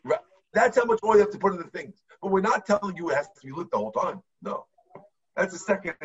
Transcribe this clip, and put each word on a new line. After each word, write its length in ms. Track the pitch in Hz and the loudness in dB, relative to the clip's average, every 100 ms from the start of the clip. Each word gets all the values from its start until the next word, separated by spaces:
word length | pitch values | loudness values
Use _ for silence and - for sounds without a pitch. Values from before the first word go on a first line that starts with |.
Right. 160 | 127 - - _ _ | -4 -4 -4 _ _
That's 260 | 208 247 254 | 2 2 4
how 60 | |
much 160 | 233 220 214 | 2 2 6
oil 80 | |
you 60 | 208 | 6
have 100 | 202 | 6
to 80 | - | 2
put 140 | 196 | -2
in 60 | 180 | -2
the 100 | 165 | -8
thing. 240 | - - - _ - | -12 -14 -18 _ -10
But 100 | 196 | -2
we're 100 | 190 | 2
not 240 | 208 - - | 2 2 2
telling 320 | 208 202 175 | 0 -2 -6
you 120 | 170 | -2
it 40 | 143 | -2
has 120 | 143 | -4
to 200 | _ 135 | _ -16
be 40 | |
lit 180 | 147 - | -12 -4
the 60 | 110 | -4
whole 140 | 107 | -2
time. 300 | 113 - 104 - _ | -2 -4 -6 -14 _
No. 240 | 196 208 - _ _ - - _ _ - | -10 -10 -12 _ _ -20 -20 _ _ -4
That's 180 | 190 | -4
the 60 | 170 | -4
second 340 | - 190 180 - | -4 -4 -4 -10